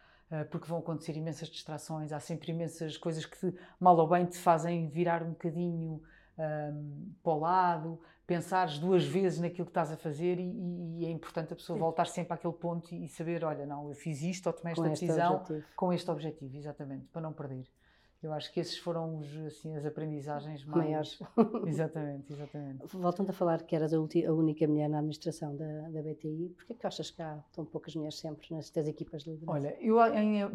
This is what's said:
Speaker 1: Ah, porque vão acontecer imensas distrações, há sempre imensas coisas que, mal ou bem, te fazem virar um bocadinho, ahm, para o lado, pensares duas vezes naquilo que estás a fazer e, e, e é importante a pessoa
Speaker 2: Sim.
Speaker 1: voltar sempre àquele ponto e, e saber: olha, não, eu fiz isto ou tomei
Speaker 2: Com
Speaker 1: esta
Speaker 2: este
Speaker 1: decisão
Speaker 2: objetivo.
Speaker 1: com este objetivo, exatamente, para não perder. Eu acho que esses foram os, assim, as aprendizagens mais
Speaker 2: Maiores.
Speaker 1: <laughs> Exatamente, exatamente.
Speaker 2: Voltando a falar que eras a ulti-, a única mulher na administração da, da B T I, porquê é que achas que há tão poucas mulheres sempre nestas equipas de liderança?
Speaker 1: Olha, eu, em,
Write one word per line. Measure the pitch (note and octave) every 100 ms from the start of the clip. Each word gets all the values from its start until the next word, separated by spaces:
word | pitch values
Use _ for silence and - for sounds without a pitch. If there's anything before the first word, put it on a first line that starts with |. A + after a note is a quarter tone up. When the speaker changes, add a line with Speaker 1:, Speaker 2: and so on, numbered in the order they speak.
| - - _
Speaker 1:
Ah, | D#3 D3
porque | E3+ D#3+
vão | E3
acontecer | D#3+ D#3+ - D#3
imensas | D#3+ D#3 D#3+
distrações, | - - D3+ - D#3+ D3+
há | D3
sempre | - D#3+ -
imensas | E3 E3 E3 D#3+ D3
coisas | F3 D#3+ D3+
que, | - F#3 F3 - -
mal | F3+ F3
ou | D#3+
bem, | F3+ F3
te | -
fazem | - E3 E3 E3+ D#3+
virar | D3 E3+ E3+
um | E3
bocadinho, | D#3 F3 E3 F3 E3+ E3 D#3 D#3 - - -
ahm, | D#3 D3+ D3 D3 D3 C#3+ F3+ -
para | -
o | D3+
lado, | D#3+ F#3 F3+ E3 D#3+ E3 - - -
pensares | F3 E3 F#3 F3+ D3
duas | F3 F#3 C#3+
vezes | D#3+ F#3+ D#3+
naquilo | E3+ E3+ E3+
que |
estás | - D#3
a | D#3
fazer | E3+ C#3+ F3 F3+
e, |
e, | F#3 - F3 F3 E3+ E3
e | E3
é |
importante | D#3+ - - D#3
a | E3
pessoa | - E3
Speaker 2:
Sim. |
Speaker 1:
voltar | D#3+ D#3+ E3
sempre | - E3+
àquele | - F3 E3+
ponto | E3+ E3+ E3
e, | E3+ E3
e |
saber: | - E3 E3+ D#3+
olha, | C#3+ C#3+
não, | C#3+ D3
eu |
fiz | C#3+ E3+ D3
isto | D#3+ F3+ F3+
ou |
tomei | E3 E3+
Speaker 2:
Com | E3
Speaker 1:
esta | D#3+
Speaker 2:
este | D3+ F3
Speaker 1:
decisão | D#3+ F3 F#3+
Speaker 2:
objetivo. | F#3 D#3 D3+ -
Speaker 1:
com | F#3
este | F3 F3
objetivo, | D#3+ D#3 D3+ C3+ C#3
exatamente, | D3 D3 C#3+ C3+ C3
para | E3
não | D#3+
perder. | D3+ C#3+ C3 B2+ _ _ _ _ _ D#3
Eu |
acho | D3+ D3+
que | -
esses | E3+ -
foram | F3 E3 E3 D#3+
os, | C#3+ D3+ D#3
assim, | D3+ D#3+ D#3
as | D3
aprendizagens | D3 D#3 D3+ C#3 D3 C#3+ D3+ C#3
mais | E3 D#3
Speaker 2:
Maiores. | D#3 D#3 - E3 -
Speaker 1:
<laughs> | A3+ A#3 E3+
Exatamente, | D3 D#3+ D#3+ D3 C#3+ C#3
exatamente. | C#3+ D3 D3 C#3+ C3+ C#3
Speaker 2:
Voltando | F#3 F3+ F3 G3
a |
falar | F#3 F3 E3
que | E3 E3
eras | D#3
a | D#3+
ulti-, | D#3+ E3+ E3
a |
única | D#3+ D#3+ D#3 D3+
mulher | D3+ D3+
na | D3+
administração | D3+ D3 - - D3+ C#3+
da, | D#3 D3+ D#3
da | D#3
B | D3+ D3+
T | D#3
I, | D#3 F3 F3+
porquê | -
é | A#3
que | G3
achas | - D#3
que | -
há | D#3+ D3+ -
tão | -
poucas | D#3 D3+ - D#3+
mulheres | D3+ -
sempre | D#3+ D3+ -
nestas | D#3+ C#3 F3 D3+
equipas | D3+ E3 D#3+
de | C#3+
liderança? | D#3 D#3+ D#3 C#3+
Speaker 1:
Olha, | -
eu, | A3+ A3+ A3+ G#3+
em, | G#3+ G#3+ G3+